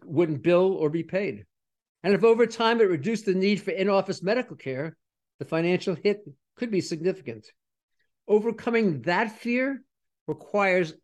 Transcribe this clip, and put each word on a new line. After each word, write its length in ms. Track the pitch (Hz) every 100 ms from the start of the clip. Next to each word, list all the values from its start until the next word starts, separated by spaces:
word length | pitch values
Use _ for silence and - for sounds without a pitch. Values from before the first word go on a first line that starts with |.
wouldn't 380 | - 147 170 139
bill 320 | 160 175 190
or 160 | 190 156
be 140 | 165
paid. 420 | 165 185 190 104 - _ _ _ _ _
And 120 | 185 190
if 80 |
over 240 | 226 226 233
time 340 | - 226 233
it 40 | 202
reduced 400 | 160 165 220 202
the 100 | 185
need 260 | 196 202
for 100 | 196
in-office 520 | 175 196 196 196 175
medical 320 | 180 240 - 147
care, 420 | 135 131 160 - _ _ _ -
the 80 | 143
financial 480 | 160 170 180 -
hit 300 | 165 208 208 - - _ -
could 160 | 247
be 100 | 190
significant. 640 | - 160 175 190 135 110 - _ _ _ _ _ _ _ -
Overcoming 760 | 208 226 226 240 233 208 139
that 280 | 135 180 226
fear 520 | - 233 240 269 269 _ _ _ _ -
requires 680 | 151 - 202 196 185 165 -